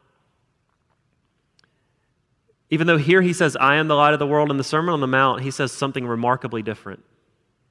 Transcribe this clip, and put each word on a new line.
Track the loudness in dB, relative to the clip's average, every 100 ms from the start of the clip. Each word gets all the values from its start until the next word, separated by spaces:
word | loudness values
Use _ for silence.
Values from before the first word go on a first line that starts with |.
| _ _ _ _ _ _ _ _ _ _ _ _ _ _ _ _ _ _ _ _ _ _ _ _ _ _ -4
even | -2 2
though | 2
here | 4 4
he | 2
says, | 0 0 2
"I | 2 2
am | 2
the |
light | 2 4
of | 2
the | 0
world," | 0 0
in | -2
the |
Sermon | -2 -2 0
on | -2
the | 0
Mount, | 2 2 0
he | -6
says | -6 -6
something | -4 -6 -6 -6
remarkably | -2 -2 -2 -4 -8
different. | -8 -10 -14 -20 _ _ _ _ _ _ _